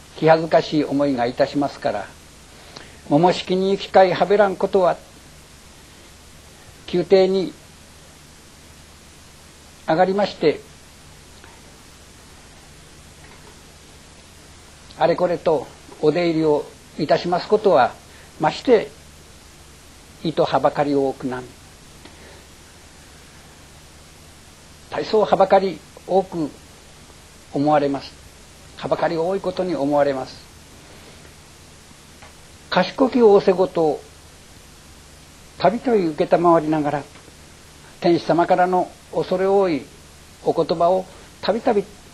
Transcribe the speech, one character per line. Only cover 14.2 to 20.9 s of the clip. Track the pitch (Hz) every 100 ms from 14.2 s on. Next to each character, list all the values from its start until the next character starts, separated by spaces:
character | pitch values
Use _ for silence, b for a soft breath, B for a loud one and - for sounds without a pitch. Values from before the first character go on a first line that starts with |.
| - - - - - - - -
あ | 160
れ | 165
こ | 175
れ | 165
と | - 151 117 - - -
お | 151
出 | 151 170
入 | 160
り | 156
を | 147 - - - -
い | 151
た | 165
し | 175
ま | 175
す | -
こ | 214
と | 208
は、 | 160 117 - B B B -
ま | 151
し | -
て、 | - 226 151 - - - - - - - - - - - - -
い | 170
と | 151 156
は | 139
ば | 143
か | 139
り | 147